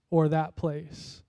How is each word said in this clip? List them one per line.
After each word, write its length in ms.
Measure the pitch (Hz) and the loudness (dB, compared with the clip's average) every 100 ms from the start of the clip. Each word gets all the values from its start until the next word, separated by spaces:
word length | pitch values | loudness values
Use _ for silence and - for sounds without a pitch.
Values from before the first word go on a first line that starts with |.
| - | 0
or 180 | 165 156 | 4 4
that 260 | 156 156 - | 2 -2 -4
place. 640 | 165 147 160 - - - | -4 -4 -10 -16 -18 -20